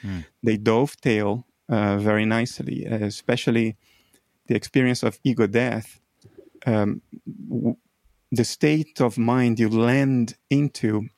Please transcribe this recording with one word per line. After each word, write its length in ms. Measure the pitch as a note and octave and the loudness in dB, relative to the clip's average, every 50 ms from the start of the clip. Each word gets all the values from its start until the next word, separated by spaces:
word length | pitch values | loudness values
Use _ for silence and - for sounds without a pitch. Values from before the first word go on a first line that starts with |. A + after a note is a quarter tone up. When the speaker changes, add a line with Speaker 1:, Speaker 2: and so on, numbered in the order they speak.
| - | -10
Speaker 1:
Hmm. 180 | G2+ F#2+ F2 D#2 - _ _ - | -8 -8 -8 -10 -12 _ _ -2
Speaker 2:
They 140 | A2+ G#2+ | 0 0
dovetail, 920 | G#2 G#2+ A2+ A2 A#2 C3+ D3 - - - C3 A2 G#2 G#2 G#2 G#2 B2 - - _ _ _ - | 2 2 2 4 4 2 0 -2 -4 -2 0 0 2 0 0 -2 -4 -8 -14 _ _ _ -2
uh, 280 | B2+ G#2+ G#2 G2+ G2+ G2+ | -2 0 2 2 0 0
very 280 | G2+ G#2+ G#2+ G#2+ G#2+ | 2 2 2 2 2
nicely, 580 | G#2+ A2 A#2 A#2 A#2+ - - - - - - - | 0 0 0 -2 -4 -6 -10 -8 -8 -6 -8 -6
especially 920 | - A2+ G#2+ G#2+ G#2 G#2 - - - A#2+ B2 - - A#2 A#2 A2+ A2 G#2+ - _ _ _ _ _ _ _ _ _ _ _ _ _ - | -6 -4 -4 -4 -6 -6 -6 -4 -4 -4 -2 0 0 2 2 0 0 -2 -6 _ _ _ _ _ _ _ _ _ _ _ _ _ -2
the 80 | A#2+ | -2
experience 460 | G#2 - - - C3+ B2+ B2 B2 - - | -2 -2 0 0 2 2 2 0 0 -2
of 160 | A2+ - - _ | -4 -4 -2 _
ego 220 | C#3 A#2+ A#2 A2+ | -2 0 2 0
death. 540 | G2 G2+ A#2 B2 B2 A2+ A2 A2 - - _ _ _ _ _ _ - _ - - - _ - - | 2 2 0 0 0 -2 -4 -6 -10 -16 _ _ _ _ _ _ -20 _ -20 -20 -20 _ -6 -2
Um, 360 | B2+ A2+ G#2+ G#2 G#2 - - - _ - - - - - - - - | 0 2 2 2 0 -2 -6 -10 _ -20 -18 -16 -16 -16 -16 -12 -8
w-, 280 | B2 A#2+ - A#2 - - _ _ _ _ _ _ _ _ _ _ - | -6 -2 -2 -2 -4 -4 _ _ _ _ _ _ _ _ _ _ -2
the 120 | A#2 A#2 | 0 0
state 560 | - - - - D3+ D3+ D#3 D#3 - _ - | 0 0 0 2 2 2 2 0 -4 _ 0
of 160 | B2+ A#2 - | 0 0 2
mind 440 | - A2+ A2+ B2 B2+ B2 A#2+ A2+ A2 | 0 0 2 2 2 2 2 2 2
you 80 | A2+ G#2+ | 2 2
land 640 | A2 A2+ A#2 A#2+ C3 C#3 C#3 C3+ C3 B2 A#2 G#2 - - _ _ | 2 2 2 4 4 2 2 2 2 0 0 -2 -4 -12 _ _
into 580 | C#3 C#3+ D3 C#3+ - - - A2 G#2+ G#2+ G#2+ B2 - | 0 0 0 0 -2 -2 -2 0 0 -2 -4 -6 -6